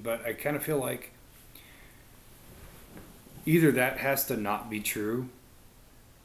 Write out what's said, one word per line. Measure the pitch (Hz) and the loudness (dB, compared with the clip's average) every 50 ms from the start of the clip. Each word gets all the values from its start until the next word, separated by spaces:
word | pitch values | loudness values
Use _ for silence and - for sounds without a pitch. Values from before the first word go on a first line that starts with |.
| 104 | -2
but | 117 117 117 - | -2 -2 -2 -2
I | 117 110 | -6 -6
kinda | - - 147 151 147 | -2 -2 -2 -2 0
feel | - 156 151 | 0 0 0
like | 139 127 127 127 - - - - - - - - - - - - - - - - - - - - - - - - - - - - - - - - - - - - - - - - - - - - - - - - - - | 0 0 0 -4 -6 -8 -14 -18 -20 -20 -20 -20 -20 -20 -20 -20 -20 -20 -20 -20 -20 -20 -20 -20 -20 -20 -20 -20 -20 -20 -20 -20 -20 -20 -20 -20 -18 -18 -18 -18 -20 -20 -18 -18 -18 -18 -20 -20 -20 -20 -20 -16 -6 2
either | 160 160 160 160 143 120 | 6 8 8 8 8 8
that | 127 127 131 - | 6 4 2 2
has | - 135 139 135 - - | 0 0 0 2 0 0
to | - 123 | 0 0
not | 107 104 101 104 - 113 113 | 0 0 0 0 -2 -2 -4
be | 107 107 | -6 -4
true | 104 - - 110 104 107 117 127 127 127 - - - - - - - - - - - - - - - - - - | -4 -2 -2 -2 0 0 0 -2 -2 -6 -10 -18 -20 -20 -20 -20 -20 -20 -20 -20 -20 -20 -20 -20 -20 -20 -20 -20